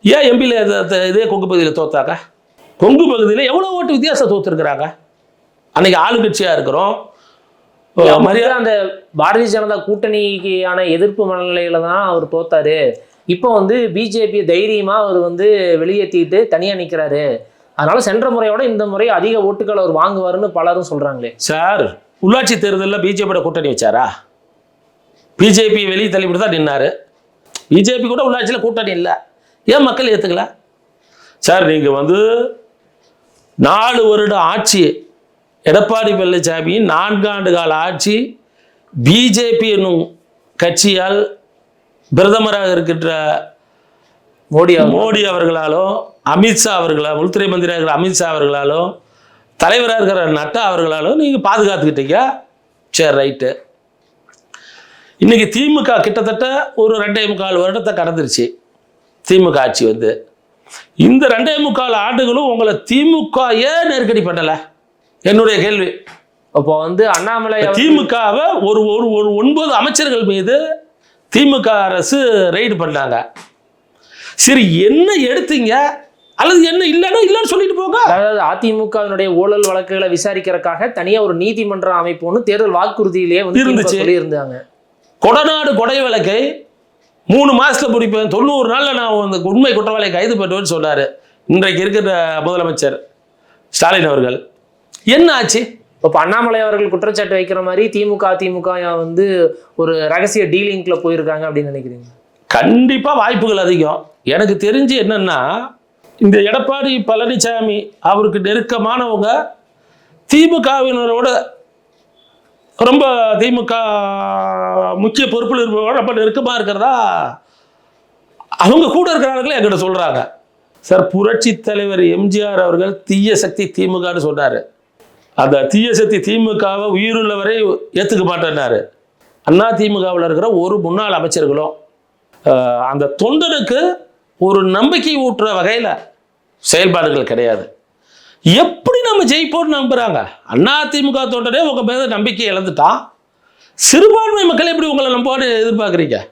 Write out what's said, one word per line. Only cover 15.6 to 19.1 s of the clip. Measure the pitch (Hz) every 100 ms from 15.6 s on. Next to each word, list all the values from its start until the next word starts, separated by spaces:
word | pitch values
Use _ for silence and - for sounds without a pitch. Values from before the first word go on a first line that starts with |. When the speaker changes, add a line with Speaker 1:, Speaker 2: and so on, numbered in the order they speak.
| 180 165
Speaker 2:
வெளியேத்திட்டு | 165 202 190 180 165 185 220
தனியா | 165 185
நிக்கிறாரு. | 190 170 165 151 143 147 117 - _ _ -
அதனால | 151 220
சென்ற | 220 208 262
முறையோட | 233 220 214
இந்த | 254 220 214
முறை | 196
அதிக | 226